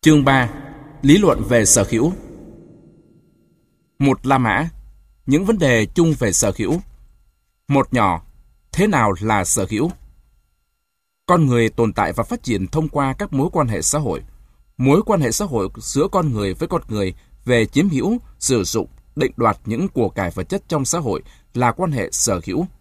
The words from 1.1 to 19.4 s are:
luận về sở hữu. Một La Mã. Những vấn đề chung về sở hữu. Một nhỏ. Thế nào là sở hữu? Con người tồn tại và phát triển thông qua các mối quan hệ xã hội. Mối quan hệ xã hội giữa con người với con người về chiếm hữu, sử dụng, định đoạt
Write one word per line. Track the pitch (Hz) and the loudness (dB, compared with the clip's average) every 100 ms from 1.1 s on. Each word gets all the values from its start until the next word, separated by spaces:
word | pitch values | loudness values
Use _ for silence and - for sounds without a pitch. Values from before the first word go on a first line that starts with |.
| 165 | 6
luận | 202 127 113 | 6 2 2
về | 120 101 | 2 4
sở | 123 98 | 2 2
hữu. | 113 143 185 - - - - - - - _ _ _ _ _ _ _ _ _ _ _ | 0 0 -4 -14 -20 -20 -20 -20 -20 -20 _ _ _ _ _ _ _ _ _ _ _
Một | 139 131 127 | 2 2 2
La | 135 | 2
Mã. | 120 101 165 - - - _ _ - | 4 0 -2 -8 -20 -20 _ _ 0
Những | 147 196 | 0 2
vấn | 220 | 0
đề | 147 117 104 | 4 4 2
chung | - 165 147 | 2 0 2
về | 113 | -2
sở | 87 107 - | 0 -2 -2
hữu. | 101 170 - - - _ _ _ _ _ - | -2 -4 -6 -20 -20 _ _ _ _ _ -2
Một | 139 131 | 0 2
nhỏ. | 127 101 82 - _ _ _ _ | 0 0 -2 -8 _ _ _ _
Thế | - 208 | -2 0
nào | 160 107 92 | 2 0 0
là | 107 107 90 | -2 -2 0
sở | - 95 | -2 -2
hữu? | 107 156 - - _ _ _ _ _ _ _ _ _ _ _ - | -2 -4 -6 -20 _ _ _ _ _ _ _ _ _ _ _ 0
Con | 175 143 | 2 4
người | 120 113 | 4 2
tồn | - 113 | 2 0
tại | 98 90 | 0 -2
và | 82 | -2
phát | - 240 | -6 -6
triển | - 104 95 | -4 -4 -2
thông | 156 156 | -4 -2
qua | 151 135 | -2 -4
các | 135 - | -4 -4
mối | 135 156 | -2 -2
quan | 175 131 | -2 -2
hệ | 98 | -2
xã | - 147 | -2 -2
hội. | 135 73 - - - _ _ - | -2 -6 -8 -20 -20 _ _ -2
Mối | 131 151 220 | 2 4 4
quan | 202 | 0
hệ | 131 | 0
xã | 110 202 | -2 -4
hội | 123 98 - | -4 -4 -8
giữa | - 135 165 | -6 -2 0
con | 190 156 | 0 -2
người | 113 98 | -2 -4
với | 90 - | -4 -4
con | - - | -6 -6
người | 107 95 - _ - - | -4 -4 -6 _ -16 -2
về | 120 110 | 0 2
chiếm | 135 190 | 0 0
hữu, | 139 151 240 - - | 0 -2 -4 -6 -10
sử | - 127 | -2 -2
dụng, | 90 113 87 - _ - | 0 -4 -6 -12 _ -4
định | - | -4
đoạt | - | 0